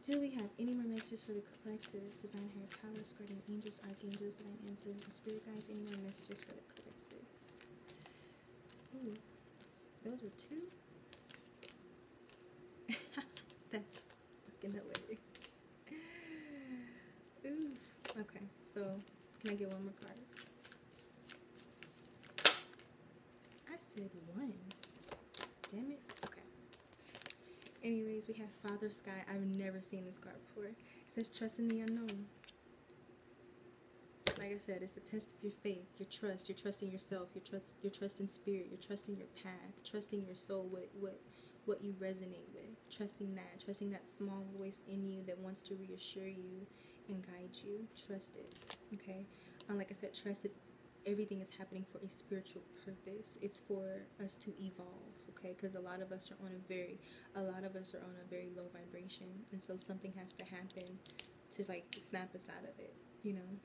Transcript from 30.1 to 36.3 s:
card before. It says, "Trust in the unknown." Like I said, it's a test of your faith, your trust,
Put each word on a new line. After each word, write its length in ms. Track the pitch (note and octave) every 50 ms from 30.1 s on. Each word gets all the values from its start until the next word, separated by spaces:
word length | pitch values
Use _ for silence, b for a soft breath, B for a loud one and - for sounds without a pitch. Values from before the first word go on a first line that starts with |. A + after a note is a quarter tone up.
| F#3+ -
card 180 | - F#3 - - -
before. 200 | - - A3 G#3 G3+
It 60 | A3+ - B B B B B B
says, 200 | - A3+ A3+ -
"Trust 300 | - - A3+ A3 - -
in 100 | A#3 A3+
the 120 | A3+ A3+
unknown." 460 | A3+ A3+ A3+ A#3 A#3 A3 G3+ G3+ G3+ G3+ - - - - - - - - - - - - - - - - - - - - - - - - - - - - - - - - - - - - - - - - - -
Like 140 | F#3 G3+ G3+
I 40 | G3+
said, 240 | - - F#3+ F3+
it's 140 | F#3 F#3+ -
a 40 | -
test 320 | - - - G#3+ G#3+ - -
of 80 | -
your 100 | - G#3 G3+ -
faith, 240 | - G#3 G3 F3+ F3+ - - -
your 100 | G3 G3
trust, 400 | - - - G#3